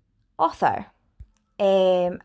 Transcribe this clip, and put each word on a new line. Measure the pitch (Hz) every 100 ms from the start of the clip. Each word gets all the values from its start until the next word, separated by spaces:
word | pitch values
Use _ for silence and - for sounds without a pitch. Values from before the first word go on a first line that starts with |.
| _ _ _ -
author. | 160 - 156 98 - _ _ _ - _ _ -
Um, | 202 190 185 180 180 -